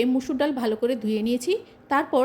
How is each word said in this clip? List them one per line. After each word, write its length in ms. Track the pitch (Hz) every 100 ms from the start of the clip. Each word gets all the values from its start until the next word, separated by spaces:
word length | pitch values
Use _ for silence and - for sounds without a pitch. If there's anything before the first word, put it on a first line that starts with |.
| 247
মুসুর 320 | 254 262 262
ডাল 140 | 294 262
ভালো 140 | 233 220
করে 180 | 240 254
ধুয়ে 260 | 214 214
নিয়েছি, 300 | 226 247 349 415 - - -
তারপর 340 | 277 302 277